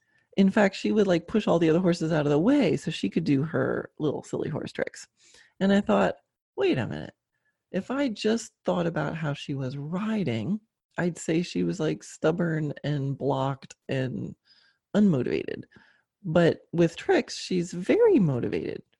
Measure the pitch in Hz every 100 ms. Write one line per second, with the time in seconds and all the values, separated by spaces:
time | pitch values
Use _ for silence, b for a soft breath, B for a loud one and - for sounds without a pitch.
0 | _ _ _ - 196 208 196 - 208 208
1 | 190 175 170 214 208 170 165 160 185 175
2 | 160 160 143 147 190 294 196 139 - -
3 | 196 202 156 135 156 135 123 117 - -
4 | 151 - - - - 151 - - - -
5 | - b b b b - 196 196 202 202
6 | 190 - _ _ _ - 381 202 110 73
7 | 64 - _ _ _ _ _ 180 - 262
8 | 285 208 214 226 - _ - 180 170 165
9 | 151 160 156 143 - 139 131 139 143 180
10 | 214 220 156 110 110 214 - _ _ -
11 | 175 170 - - 180 180 175 175 156 156
12 | - - 156 170 165 160 151 - 139 147
13 | 139 139 131 135 135 139 - - - 135
14 | 131 120 - - b b b b _ 196
15 | 208 143 - 76 - - - b b b
16 | _ _ 190 165 170 - _ 170 165 -
17 | - 370 - - - 185 170 170 185 381
18 | 466 349 170 127 - 87 - - - _